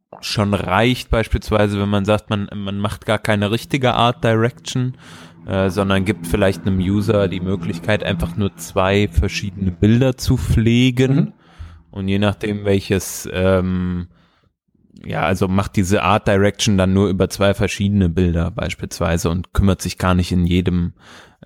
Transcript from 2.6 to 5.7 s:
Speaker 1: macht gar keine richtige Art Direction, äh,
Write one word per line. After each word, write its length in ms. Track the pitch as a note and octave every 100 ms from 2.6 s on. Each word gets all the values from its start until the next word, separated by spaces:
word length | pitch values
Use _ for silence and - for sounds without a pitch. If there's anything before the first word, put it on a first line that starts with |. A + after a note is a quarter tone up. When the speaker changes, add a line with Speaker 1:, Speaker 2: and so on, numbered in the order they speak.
| G2 G2+
Speaker 1:
macht 280 | G2+ - -
gar 120 | G#2+
keine 320 | - G#2 G2+
richtige 440 | A2+ - C#3+ B2
Art 280 | A2 A#2 -
Direction, 760 | A#2 A2 A#2 - - B2+ B2+ B2+ - - - - -
äh, 240 | G2 F#2+